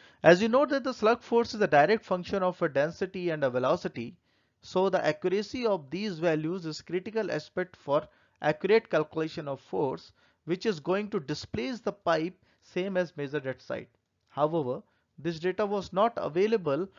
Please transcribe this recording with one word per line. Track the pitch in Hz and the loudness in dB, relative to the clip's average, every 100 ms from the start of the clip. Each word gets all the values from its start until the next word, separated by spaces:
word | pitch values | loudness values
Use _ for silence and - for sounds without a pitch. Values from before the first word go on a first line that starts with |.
| - _ | -20 _
As | 156 180 | 6 6
you | 226 | 6
know | 254 285 | 4 4
that | 277 | 0
the | 262 | -2
slug | 247 214 247 | 0 2 2
force | - 233 226 | 2 0 0
is | 214 | 0
a | 190 | 4
direct | 147 160 220 - | 6 6 2 0
function | 185 175 196 | -4 -2 -2
of | 185 175 | 0 0
a | 170 | -2
density | 139 156 170 190 190 175 | 0 0 -2 -6 -4 -4
and | 156 | 0
a | 135 | 0
velocity, | 123 127 175 175 - 117 - _ _ _ _ | 2 2 0 -2 -8 -10 -12 _ _ _ _
so | - 185 190 | -4 0 2
the | 180 151 | 2 0
accuracy | - 226 196 208 254 226 | 0 0 0 -2 -2 0
of | 190 135 | 0 -2
these | 170 214 160 | -6 -4 0
values | 170 156 156 185 160 | 0 2 0 -6 -8
is | 151 | -10
critical | - 175 214 220 196 | -6 -6 -4 -4 -2
aspect | 151 - - 180 - | -4 -6 -6 -6 -8
for | - 147 - _ _ - | 0 0 0 _ _ -4
accurate | 151 156 190 220 - | -2 0 4 4 4
calculation | 160 156 160 160 - 147 | 0 0 -2 -4 -6 -8
of | 135 | -10
force, | - 185 135 - - _ _ _ | -6 -2 -2 -4 -12 _ _ _
which | 151 180 226 | -6 -2 -2
is | 165 | -2
going | 139 196 208 | 0 -2 -2
to | 208 | -4
displace | 139 151 - 208 254 226 | -4 -8 -6 -6 -6 -4
the | - | -6
pipe | - 175 160 170 - _ _ | -4 0 0 0 -8 _ _
same | _ 180 196 185 | _ -6 -2 -2
as | 175 147 | -2 -4
measured | 139 147 131 | -6 -4 -4
at | 127 | -8
site. | - 127 - _ _ _ _ | -8 -10 -10 _ _ _ _
However, | - 156 165 127 127 - _ _ - | -2 0 0 -2 -4 -10 _ _ -10
this | 151 160 | -8 -4
data | 180 180 208 | -2 0 0
was | 202 180 | -2 -2
not | 180 226 - | 0 0 0
available | 160 156 208 226 151 139 190 | -4 0 2 2 0 -2 -2